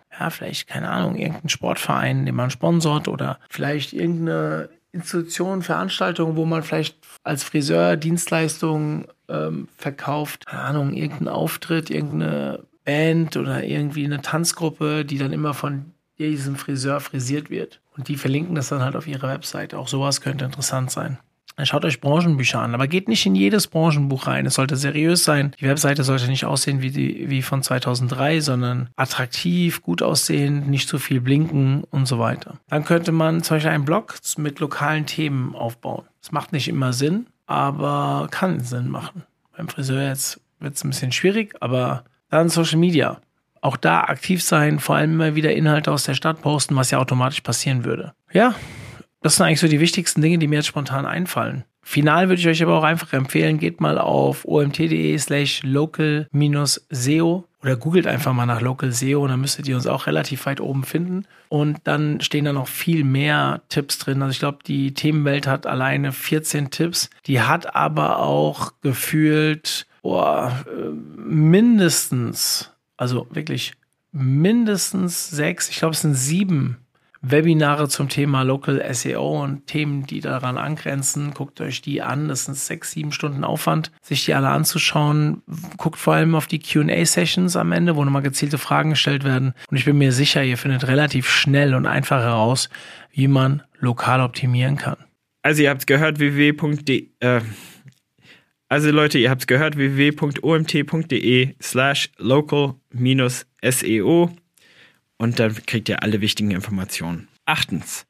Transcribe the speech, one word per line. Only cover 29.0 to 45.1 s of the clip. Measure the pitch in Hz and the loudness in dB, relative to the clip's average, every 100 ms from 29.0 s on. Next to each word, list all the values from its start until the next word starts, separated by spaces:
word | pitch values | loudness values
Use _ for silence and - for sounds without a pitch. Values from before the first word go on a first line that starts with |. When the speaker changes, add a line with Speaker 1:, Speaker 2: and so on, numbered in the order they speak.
| 131 - 127 - 175 175 170 - | -4 -2 -6 -4 0 2 2 -2
Speaker 1:
gut | - 170 | -4 -2
aussehend, | - 151 - 151 143 147 139 | 0 0 0 0 2 0 0
nicht | 139 - | 0 0
zu | 143 | -4
viel | - 135 | -2 -2
blinken | 123 143 160 147 135 139 - | 2 2 2 2 2 0 -2
und | 143 131 | -2 0
so | 120 | 0
weiter. | 117 - - - - | -2 -4 -10 -18 -4
Dann | 151 | -4
könnte | 147 170 170 | 2 0 2
man | 160 160 165 | 0 2 0
zum | - 156 | 0 0
Beispiel | 156 | 2
einen | 156 | 0
Blog | 139 190 - - - - | 0 0 -2 -14 -10 -6
mit | 151 143 | -6 -4
lokalen | 147 - 147 156 143 | -6 -4 -2 -2 -4
Themen | - 151 135 127 | -4 -2 -2 -4
aufbauen. | - 120 120 - - - _ | -6 -8 -8 -10 -10 -12 _
Das | - | -8
macht | 147 - | -6 -4
nicht | 151 - | -4 -2
immer | 135 127 | -2 0
Sinn, | 123 147 202 240 _ - | 0 0 0 -4 _ -6
aber | 143 139 147 143 143 143 143 151 | -2 0 -2 -2 -2 -2 -2 -4
kann | - 190 156 | -2 -2 -2
Sinn | 123 123 127 | -4 -4 -4
machen. | - - 175 - _ _ - | -6 -10 -16 -20 _ _ -14
Beim | 165 | -12
Friseur | - 135 131 139 | -6 -4 -2 -2
jetzt | 135 - - _ - | -4 -6 -8 _ -12
wird's | 139 - | -10 -6
ein | 143 | -6
bisschen | 131 127 | -4 -4
schwierig, | - 180 214 208 - | 0 2 0 -4 -6
aber | 123 127 127 131 - _ - | -2 0 0 -4 -8 _ 0
dann | 151 165 | 2 4
Social | 170 160 156 | 4 2 4
Media, | 180 156 127 - _ _ _ _ | 4 4 0 -2 _ _ _ _
auch | 139 123 | -4 0
da | 165 165 | 2 2
aktiv | - 139 - 180 | 2 -2 -2 0
sein, | - 156 151 151 | 2 4 4 2
vor | - 151 | 2 2
allem | 156 | 2